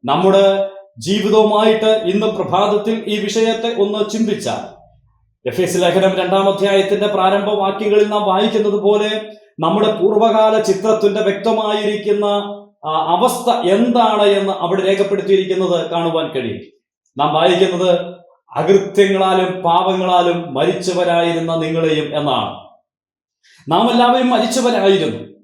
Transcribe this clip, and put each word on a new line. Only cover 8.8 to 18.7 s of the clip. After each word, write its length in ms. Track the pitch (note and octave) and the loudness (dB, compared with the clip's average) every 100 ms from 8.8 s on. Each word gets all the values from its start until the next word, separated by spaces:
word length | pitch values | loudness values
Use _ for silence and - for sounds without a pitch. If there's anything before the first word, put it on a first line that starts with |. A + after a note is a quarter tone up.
പോലെ, 400 | G3 G#3 G#3+ A3 - - _ - | 0 2 0 -4 -8 -18 _ -4
നമ്മുടെ 320 | D#3+ G3+ A3 | -2 2 0
പൂർവ്വകാല 680 | E3+ F#3+ G#3+ A3+ A3 A3 G#3+ | 2 0 2 2 4 2 2
ചിത്രത്തിന്റെ 600 | F#3+ F#3 G#3+ G#3+ G3+ G3+ | 0 0 0 2 2 0
വ്യക്തമായിരിക്കുന്ന, 1040 | F#3+ G3 A3+ A3 G#3+ G#3 G#3 G#3 G#3 G3+ G#3 G3+ G3+ - - _ D3+ | -2 -2 -2 -2 -2 -2 -2 -4 -2 -2 0 -2 -4 -12 -18 _ -6
ആ, 300 | D#3+ D#3+ F3+ | -4 0 2
അവസ്ഥ 340 | A#3+ A#3+ B3 | 2 0 -2
എന്താണ് 720 | - F3 G3+ B3 A#3+ A3 G#3+ | 0 2 2 2 2 2 4
എന്ന് 300 | G#3 G3 G3 | 2 2 0
അവിടെ 340 | - E3+ F#3+ F#3+ | -4 -2 0 0
രേഖപ്പെടുത്തിയിരിക്കുന്നത് 1040 | G3 G3 G3 E3+ G3 F#3 F#3 F3+ E3+ D3+ | 0 0 -2 2 0 2 -2 0 -2 -2
കാണുവാൻ 400 | E3 E3 D#3 D#3+ | -4 -2 -2 -4
കഴിയും. 300 | C3+ A#2 F#2+ - _ _ _ _ C3+ | -6 -6 -10 -14 _ _ _ _ -4
നാം 160 | D3 | -2
വായിക്കുന്നത്, 680 | D#3 F3 F3+ F#3 F3 F#3 F3 - - _ _ _ - | 0 0 0 0 0 0 0 -4 -14 _ _ _ -6
"അകൃത്യങ്ങളാലും 1080 | D#3 | 2